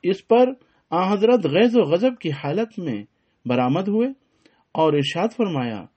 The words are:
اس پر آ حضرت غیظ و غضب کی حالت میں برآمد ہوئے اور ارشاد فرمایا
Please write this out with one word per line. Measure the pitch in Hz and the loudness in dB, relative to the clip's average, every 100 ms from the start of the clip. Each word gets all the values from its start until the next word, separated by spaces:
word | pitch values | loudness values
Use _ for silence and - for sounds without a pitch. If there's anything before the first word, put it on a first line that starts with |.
اس | 175 190 _ | -2 -4 _
پر | 233 254 262 _ _ _ | 4 4 0 _ _ _
آ | 160 185 | -2 0
حضرت | 202 220 247 160 | 2 2 2 2
غیظ | 156 233 240 | 2 2 2
و | |
غضب | 151 170 247 247 | 2 2 0 -2
کی | 160 | -8
حالت | 139 143 175 226 - | -6 -4 -4 -6 -8
میں | 165 104 104 _ _ _ 120 | -8 -8 -12 _ _ _ -4
برآمد | 123 123 151 196 | -2 0 0 -2
ہوئے | 214 254 269 _ _ _ _ _ | -2 -2 -6 _ _ _ _ _
اور | - 156 | 0 2
ارشاد | 147 139 170 220 - | 2 -2 -2 -4 -2
فرمایا | 208 147 120 107 78 | -2 -2 -4 -8 -14